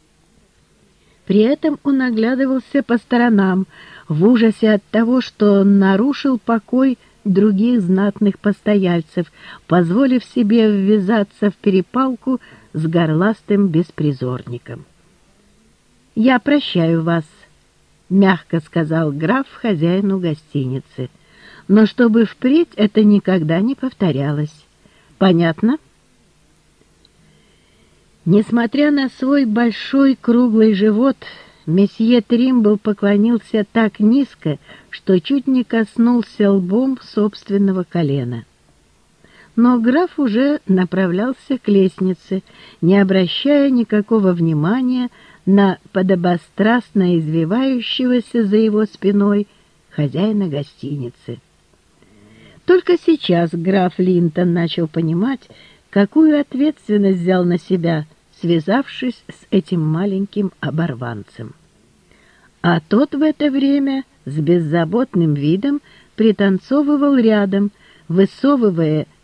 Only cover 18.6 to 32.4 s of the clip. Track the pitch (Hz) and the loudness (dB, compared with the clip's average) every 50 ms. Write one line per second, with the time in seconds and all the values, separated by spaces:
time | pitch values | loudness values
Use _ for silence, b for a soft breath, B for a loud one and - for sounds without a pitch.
18.6 | 156 - - 170 160 151 160 165 165 151 139 147 160 160 240 269 269 - - - | -6 -4 -4 -4 -2 -2 -2 -2 -2 -2 -4 -4 -2 -2 -2 -2 -4 -8 -10 -8
19.6 | - 233 196 147 160 170 180 190 202 196 190 190 180 165 151 - _ _ - 143 | -4 -4 -2 0 0 0 0 0 -2 -2 -2 -2 -4 -4 -6 -6 _ _ -6 -6
20.6 | 131 127 131 131 - _ _ - 127 - _ b b b b b b b b b | -6 -4 -6 -8 -10 _ _ -12 -12 -12 _ b b b b b b b b b
21.6 | b b 196 214 220 202 - - 247 226 214 233 220 196 - - - 254 285 330 | b b 4 4 4 4 2 2 2 2 2 2 0 0 -2 -4 -2 0 0 0
22.6 | 339 - - - 214 208 - 214 214 208 208 196 - 190 185 185 156 151 160 175 | 0 -2 -2 -2 -2 0 2 2 4 4 4 2 2 0 -2 0 0 0 -2 0
23.6 | 202 247 269 - 262 262 - - 208 170 135 131 139 147 147 147 151 151 - - | -2 -2 -4 -6 -8 -8 -6 -4 -2 -2 -2 -2 -4 -4 -4 -4 -6 -6 -10 -14
24.6 | _ _ _ b b b b b b b b b 196 196 180 170 170 165 156 - | _ _ _ b b b b b b b b b 0 2 2 2 0 0 -2 -2
25.6 | - 226 285 311 _ _ _ _ _ _ _ _ _ _ _ _ _ _ _ _ | -2 -2 -2 -4 _ _ _ _ _ _ _ _ _ _ _ _ _ _ _ _
26.6 | _ _ _ _ _ _ _ _ _ _ _ b b b b b b b b b | _ _ _ _ _ _ _ _ _ _ _ b b b b b b b b b
27.6 | b b b b b b b b b b _ _ - 165 185 208 220 - 226 240 | b b b b b b b b b b _ _ -2 2 2 2 2 0 -2 -2
28.6 | 233 226 - 269 294 302 294 277 269 247 - - 262 262 285 285 269 220 208 233 | -2 -2 0 0 0 2 0 0 -2 -4 -6 -6 -2 0 0 0 0 0 0 0
29.6 | 240 233 202 - - - - 269 277 269 254 - - 240 226 240 254 240 214 220 | 0 0 -2 -4 -8 -4 0 2 2 2 2 0 0 0 2 2 2 2 4 4
30.6 | 220 220 208 185 208 220 208 214 254 277 247 - - - - B B B B B | 4 4 4 2 2 2 2 2 0 0 -2 -4 -10 -20 -20 B B B B B
31.6 | B 151 160 185 202 196 - - 220 226 247 240 208 - 240 226 | B -2 0 2 2 0 0 0 0 2 2 2 2 2 0 0